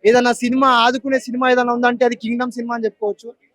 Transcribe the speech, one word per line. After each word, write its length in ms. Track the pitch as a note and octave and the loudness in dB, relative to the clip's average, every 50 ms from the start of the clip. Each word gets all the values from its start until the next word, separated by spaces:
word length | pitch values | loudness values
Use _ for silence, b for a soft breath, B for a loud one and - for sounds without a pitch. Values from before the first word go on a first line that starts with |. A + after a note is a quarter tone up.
| _ | _
ఏదైనా 260 | G3+ A#3 B3 B3 B3 A#3 | 4 4 4 4 2 0
సినిమా 360 | - B3+ A#3+ B3 C4 C#4 C4+ | 0 -2 -2 0 2 2 4
ఆదుకునే 500 | B3+ A#3 A3+ B3 B3+ C4 - C#4 C4+ C4 | 4 4 4 2 0 0 -4 -2 -4 -4
సినిమా 320 | B3+ - A#3 B3 B3+ B3+ | -4 -4 -6 -2 0 2
ఏదైనా 220 | B3+ B3 B3 A#3+ A#3+ | 2 2 2 0 -2
ఉందంటే 320 | A#3+ B3 A#3+ B3 A#3+ B3+ | 0 0 0 2 2 0
అది 120 | A#3+ A#3+ | 0 0
కింగ్డమ్ 360 | - - A3 A#3 A#3+ B3+ B3 - | -2 -6 -6 -4 -4 -4 -6 -6
సినిమా 220 | B3 A#3 A#3 A#3+ | -8 -8 -8 -6
అని 100 | A#3 A3 | -4 -4
చెప్పుకోవచ్చు. 500 | G#3+ G3+ _ G#3+ G#3 G3 _ - A#3 A#3 _ _ _ _ | -6 -6 _ -6 -6 -6 _ -12 -20 -20 _ _ _ _